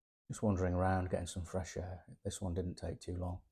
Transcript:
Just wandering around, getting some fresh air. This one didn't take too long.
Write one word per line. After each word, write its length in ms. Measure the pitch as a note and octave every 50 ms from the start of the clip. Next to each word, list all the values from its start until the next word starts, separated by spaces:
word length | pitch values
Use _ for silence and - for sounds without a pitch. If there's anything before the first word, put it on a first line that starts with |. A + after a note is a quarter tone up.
| _ _ _ _ _ -
Just 140 | C3 -
wandering 320 | - G#2+ G2 F2+ F#2 F2+ F2
around, 360 | F2+ F#2 F#2 F#2+ F#2 F2+ F2
getting 160 | - F2 E2+
some 180 | E2 - F2+ E2+
fresh 320 | - - F#2 E2 - -
air. 280 | - - F2+ F2+ E2+ - - - - _
This 160 | G2 F2+ -
one 140 | G2+ F#2 E2+
didn't 220 | F2+ F#2 F2 -
take 240 | - - E2 - -
too 160 | - - F2+
long. 220 | F2 F2+ F2+ F2+ F#2 - _